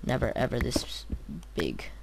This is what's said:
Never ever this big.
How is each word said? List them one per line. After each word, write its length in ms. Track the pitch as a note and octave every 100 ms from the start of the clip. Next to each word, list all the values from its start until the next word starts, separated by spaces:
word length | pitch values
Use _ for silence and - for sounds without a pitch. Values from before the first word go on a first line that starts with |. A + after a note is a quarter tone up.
Never 300 | - C3 A2+
ever 240 | - B2+ A#2+
this 460 | A#2+ - - - - - - - -
big. 300 | - C#2 - - -